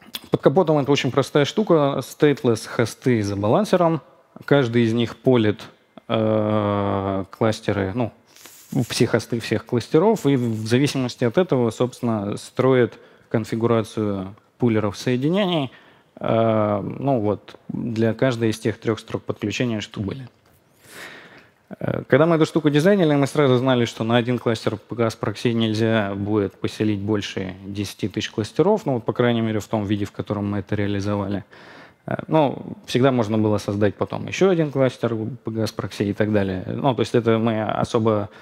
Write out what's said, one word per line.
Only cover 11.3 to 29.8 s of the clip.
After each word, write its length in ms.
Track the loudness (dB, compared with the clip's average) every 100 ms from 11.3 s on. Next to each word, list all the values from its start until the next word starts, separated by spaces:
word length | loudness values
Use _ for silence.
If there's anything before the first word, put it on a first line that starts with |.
| 0
этого, 320 | 2 2 0
собственно, 680 | 0 -4 -2 -4 -2 -4 -8
строит 600 | -6 0 2 4 2 -2 -20 _ _
конфигурацию 1040 | -4 -2 -2 0 0 0 -4 -4 -4 -8 -14 _ _
пулеров 380 | 2 2 0 -2
соединений, 760 | -2 0 0 0 0 0 -4 -8 -20 _ _ -8
э, 640 | -2 2 2 2 0 0 -4 -4
ну 180 | -2 0
вот, 380 | 0 -2 -6 -18 -10
для 460 | -8 -4 0 0
каждой 360 | 2 0 2 0
из 80 | 0
тех 200 | -4 -4
трёх 200 | -4 -4
строк 260 | -6 -8
подключения, 560 | -8 -6 -6 -2 -2 -4
что 200 | -6 -8
были. 280 | -6 -8 -12 -20 _ _ _ _ -20 -20 -18 -18 -20 -20 -20 _ _ -10
Э, 240 | -6 -6 0
когда 180 | 2 4
мы 100 | 4
эту 100 | 2
штуку 240 | 0 2
дизайнили, 440 | 2 4 4 4
мы 120 | 2 2
сразу 300 | 2 4 4
знали, 280 | 2 2
что 200 | 0 -2
на 120 | 0 2
один 220 | 2 -2
кластер 380 | -2 -2 -2 -4
P 200 | -6 -2
G 80 |
A 20 | -2
S 100 | -2
прокси 380 | -6 -2 -2
нельзя 600 | 0 0 0 2 2 0
будет 400 | -4 -2 0 0
поселить 460 | -4 -8 -2 0 0
больше 540 | -2 -2 -4 -8 -8 -10
десяти 440 | -10 -8 -8 -6 -6
тысяч 220 | -6 -6
кластеров, 560 | -6 -4 0 2 2 0
ну, 80 |
вот, 100 | -2
по 80 | -2
крайней 280 | 0 0 0
мере, 200 | 0 -2
в 80 | -4
том 160 | -4